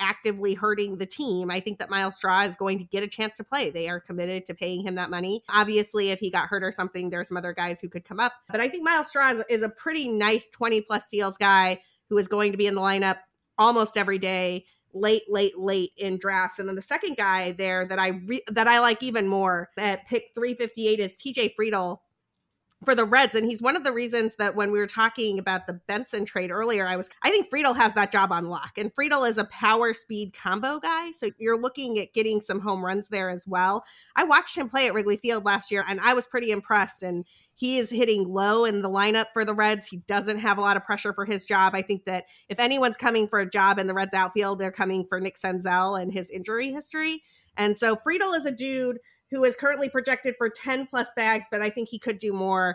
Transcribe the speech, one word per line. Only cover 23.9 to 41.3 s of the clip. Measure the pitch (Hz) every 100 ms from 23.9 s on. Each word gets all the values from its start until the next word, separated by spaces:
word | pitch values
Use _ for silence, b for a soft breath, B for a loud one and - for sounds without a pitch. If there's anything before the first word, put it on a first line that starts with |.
reasons | 233 240 233 220 -
that | 202 202
when | 202
we | 208
were | 202
talking | - 226 226 220 196
about | 190 185 -
the | 175 -
Benson | 202 254 214
trade | 208 - 180
earlier, | 185 226 214 185
I | 185
was, | 185 B
I | 269
think | 381 285
Friedl | 285 294 247
has | 220
that | 214 196
job | 208 190
on | 170 165
lock. | 170 180 -
And | 214
Friedl | - 285 285 240
is | 220
a |
power | 214 - 220 220 233
speed | 220 - 214 202
combo | - 190 196 262 302
guy. | 320 330 339
So | 330 220 -
you're | 220 233
looking | 247 269 254 220
at | 185
getting | 220 220 214
some | - 202
home | 202 190
runs | 185 196 208
there | 208 185
as | 180 190
well. | 185 185 320 - B B -
I |
watched | 330 294 - -
him | 254
play | 269 254
at |
Wrigley | 208 202 202
Field | 240 226
last | 202 202 -
year, | 202 190
and | 190
I | 214
was | 254 -
pretty | 254 233
impressed. | 202 - 214 196 -
And | 185 175 175 b b
he | b 254 254
is | 220
hitting | 233 240 208 185
low | 190 202 220
in | 233 202
the | 196
lineup | 196 208 220 220
for | 226
the | 214
Reds. | 208 214 214 -
He | 180
doesn't | - 202 196 214
have | 220 202
a |
lot | 202 196
of | -
pressure | 202 208
for | 196
his | 196